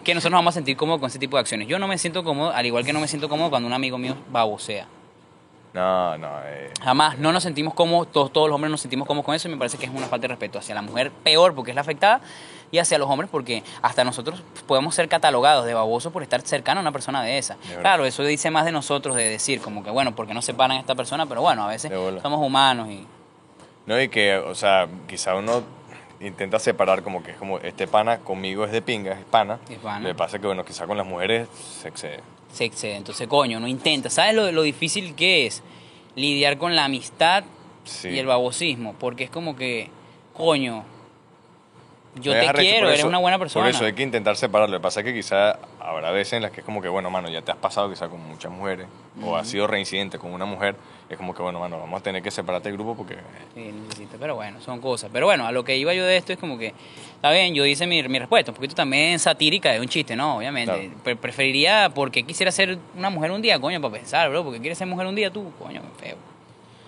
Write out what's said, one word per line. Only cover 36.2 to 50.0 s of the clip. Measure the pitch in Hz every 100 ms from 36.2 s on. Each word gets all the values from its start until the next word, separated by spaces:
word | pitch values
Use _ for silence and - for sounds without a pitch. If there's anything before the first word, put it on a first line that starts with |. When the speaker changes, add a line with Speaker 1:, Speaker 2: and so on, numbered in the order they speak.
| 143 143 143 143
Speaker 1:
con | 175 165
la |
amistad | 139 131 - - 165 190 202 - - - -
Speaker 2:
Sí. | - 92
Speaker 1:
y | 135
el | 131
babosismo? | 127 123 123 170 123 113 101
Porque | 123 120
es | 131
como | 165 165 131
que, | 127 117 104 - - - -
coño, | - 165 147 127 113 110 - - _ _ - _ - _ - - - - 131
yo | 127
Speaker 2:
Me | 117
Speaker 1:
te |
Speaker 2:
deja | 165
recho | 143 190
Speaker 1:
quiero, | 220
Speaker 2:
por | 196
Speaker 1:
eres | 147
Speaker 2:
eso, | 151
Speaker 1:
una | 180
buena | 180 190
persona. | 170 - 123
Speaker 2:
por |
eso | 123 110
hay |
que | 101
intentar | 135 117 107 104
separarlo. | 123 107 107
Lo | 95
que |
pasa | 90 104
es | 107
que |
quizá | 120 98 98 104 - - -
habrá | 82 80 80
veces | 95 101
en | 117
las | 107
que | -
es | 82
como | 104
que, | 90
bueno, | 95 92
mano, | 92 87
ya | 82
te | 82
has | 85
pasado | 98 101 101
quizá | 90 85
con | 85 78
muchas | 78 87
mujeres, | 90 98 90 92 - - -
o | 87 85
has |
Speaker 1:
Ujú. | -
Speaker 2:
sido | 98 104
reincidente | 104 95 95